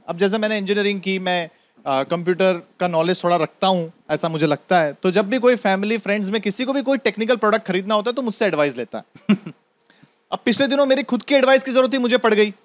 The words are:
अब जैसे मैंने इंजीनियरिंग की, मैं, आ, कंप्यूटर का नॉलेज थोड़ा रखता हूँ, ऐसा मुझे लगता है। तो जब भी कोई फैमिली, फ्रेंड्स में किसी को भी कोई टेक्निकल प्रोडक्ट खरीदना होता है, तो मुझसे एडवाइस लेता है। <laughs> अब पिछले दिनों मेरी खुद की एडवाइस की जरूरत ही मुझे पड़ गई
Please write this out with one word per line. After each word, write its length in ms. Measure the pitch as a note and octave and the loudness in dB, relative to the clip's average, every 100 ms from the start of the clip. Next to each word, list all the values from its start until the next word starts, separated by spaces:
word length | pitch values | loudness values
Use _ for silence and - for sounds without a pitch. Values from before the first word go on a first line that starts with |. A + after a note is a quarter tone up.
| - | -12
अब 100 | E3+ | -2
जैसे 200 | G3 G#3+ | 0 0
मैंने 200 | G#3+ G#3+ | -2 -2
इंजीनियरिंग 440 | F#3+ G3+ G3+ G3 | -2 0 0 -2
की, 180 | F#3 F#3+ | -4 -4
मैं, 300 | F#3 F3+ E3 - _ _ - | -2 -2 -4 -12 _ _ -4
आ, 160 | C3+ | -2
कंप्यूटर 580 | C3+ E3+ E3+ F3+ F#3+ F3 - - | -2 -2 -2 0 0 0 -6 -6
का 80 | F3+ | -2
नॉलेज 360 | E3 E3+ F3+ | 0 0 0
थोड़ा 120 | F3 F3 | 0 0
रखता 320 | D#3 - G3 | -2 0 0
हूँ, 240 | F#3 E3 - - | 0 -2 -10 -6
ऐसा 180 | D3+ E3+ | -4 -2
मुझे 180 | D#3+ D#3 | -2 0
लगता 320 | C#3+ - F3+ | -2 0 2
है। 140 | D3+ | 2
तो 180 | - F#3 | -2 -2
जब 180 | F3+ G3 | 0 0
भी 80 | B3+ | 2
कोई 180 | B3 A#3+ | 2 2
फैमिली, 420 | G3+ F#3+ G3+ A3+ | 0 -2 -2 -4
फ्रेंड्स 320 | G3+ G#3 G3 | -2 -4 -2
में 120 | G#3+ | -4
किसी 240 | G#3 F#3+ B3 | -2 -2 -2
को 80 | |
भी 80 | C#4 | -2
कोई 160 | B3+ C4+ | -2 0
टेक्निकल 380 | A3+ G3+ A3 A#3+ | -2 -2 -2 0
प्रोडक्ट 320 | G#3+ G#3+ - | 2 0 0
खरीदना 280 | F#3 G3 G#3+ | -4 -2 -2
होता 140 | G#3 | -2
है, 60 | B3 | -4
तो 60 | |
मुझसे 240 | B3 G3+ G#3+ | -6 -2 0
एडवाइस 320 | D#3 D3 B2 | 2 0 -2
लेता 200 | A#2 A2+ | -8 -12
है। 380 | - - - G3+ | -14 -10 -2 -2
<laughs> 160 | - - _ _ _ _ _ _ _ | -2 -20 _ _ _ _ _ _ _
अब 80 | F#3 - | -6 -2
पिछले 220 | G3+ C4+ | 0 2
दिनों 180 | C#4 C#4 | 2 2
मेरी 180 | C4 | 2
खुद 200 | C4+ B3 | 0 -4
की 120 | - C#4+ | 2 2
एडवाइस 280 | C4 C4+ | 6 4
की 80 | C4 | 4
जरूरत 220 | B3+ B3+ | 0 2
ही 60 | C4+ | 0
मुझे 180 | A#3+ A#3 | 0 2
पड़ 160 | A3+ | 2
गई 200 | G#3 G#3+ G3 | 2 2 -2